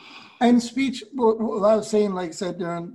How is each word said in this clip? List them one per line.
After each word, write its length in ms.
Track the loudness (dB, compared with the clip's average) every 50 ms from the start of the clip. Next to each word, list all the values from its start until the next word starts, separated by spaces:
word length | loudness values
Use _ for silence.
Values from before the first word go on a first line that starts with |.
| -20 -20 -20 -20 -20 -20 -4 _
And 200 | 4 4 4 4
Speech, 420 | 2 0 -4 -4 -4 -4 -4 -8 -12 -12 -6
well, 220 | 0 2 2 2 2
well, 260 | -2 -4 -2 2 4
I 100 | 4 4
was 140 | 2 0 0
saying, 240 | 0 0 2 0 -2
like 160 | -4 -6 -8
I 40 | -8
said 240 | -6 -6 -6 -6 -6
during 340 | -6 -6 -6 -8 -8 -12